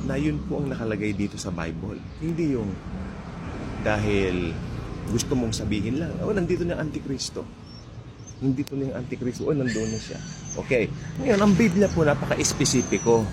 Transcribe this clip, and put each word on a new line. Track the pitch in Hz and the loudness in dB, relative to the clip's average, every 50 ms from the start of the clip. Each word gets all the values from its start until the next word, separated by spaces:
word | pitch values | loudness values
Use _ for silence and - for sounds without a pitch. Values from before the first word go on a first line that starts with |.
| - | -2
na | 131 135 139 | 0 0 2
yun | 147 151 147 147 - | 2 0 0 0 -2
po | - 160 - | -2 -2 -2
ang | 143 135 | -2 -2
nakalagay | 131 117 117 113 107 98 104 107 104 | -2 -2 -2 -2 0 0 0 0 0
dito | 95 101 101 - 107 | 0 -2 -2 -2 -6
sa | - 101 | -6 -4
Bible. | 90 82 80 82 82 82 90 104 104 - - - - - | -4 -2 -4 -4 -4 -4 -6 -6 -6 -8 -10 -12 -10 -6
Hindi | 156 165 170 156 170 147 | -4 -4 -2 0 0 0
yung | 135 117 110 98 92 - - - - - - - - - - - - - - - - - - - - - | 0 0 0 -2 -4 -6 -8 -8 -8 -8 -8 -8 -10 -10 -12 -10 -10 -10 -8 -8 -8 -8 -8 -6 -6 -2
dahil | - 110 107 104 107 104 104 98 98 92 90 90 90 82 82 82 - - - - - - - - - - | 0 0 2 2 2 2 4 4 4 2 2 0 0 -2 -2 -4 -6 -6 -8 -8 -8 -8 -8 -8 -4 -2
gusto | 107 117 - - 143 | 0 0 0 2 0
mong | 127 120 113 | 0 0 0
sabihin | 113 - 107 104 107 104 104 113 127 151 | -2 -2 -2 -2 0 0 0 0 -2 -2
lang, | 170 151 - 175 175 | -2 -4 -4 -2 -2
"Oh, | 180 | 0
nandito | 214 196 175 170 180 165 170 | 0 0 2 2 0 0 0
na | 170 170 - | -2 -2 -2
ang | 151 151 | -4 -4
Antikristo. | 139 151 - 139 135 123 - - - 98 - - - - - - - - - - - - - - - - - - - - | -4 -6 -6 -6 -6 -6 -6 -6 -6 -8 -10 -10 -14 -16 -16 -16 -16 -16 -16 -16 -16 -16 -16 -16 -16 -16 -16 -16 -10 -2
Nandito | 127 135 131 131 143 - 135 | 0 0 0 0 -2 -4 -4
na | 139 135 135 | -4 -4 -4
yung | - | -4
Antikristo. | 107 123 - 123 113 120 123 120 - 131 - | -6 -6 -6 -6 -4 -4 -4 -4 -2 0 0
Oh, | 160 | 2
nandoon | 139 131 123 107 110 110 110 | 2 2 0 0 0 -2 -2
na | 110 110 | -2 -4
siya." | - - - - - - - - - - - - - | -6 -8 -10 -10 -10 -12 -12 -12 -12 -8 -8 -8 -2
Okay. | - 131 120 101 - - - - - - - | 2 2 2 4 2 -2 -6 -8 -8 -6 -2
Ngayon, | - 262 214 196 | 2 4 6 8
ang | 214 208 196 | 8 8 8
Biblia | 170 233 208 170 202 202 185 | 8 6 6 6 6 4 6
po | - 175 160 | 6 4 6
napaka-espesipiko | 147 143 139 - 139 143 - 139 - - - 135 131 - 127 104 - 110 98 - 113 117 113 110 98 | 6 4 2 2 0 2 2 2 2 2 2 2 4 4 4 4 4 0 2 6 6 6 6 6 2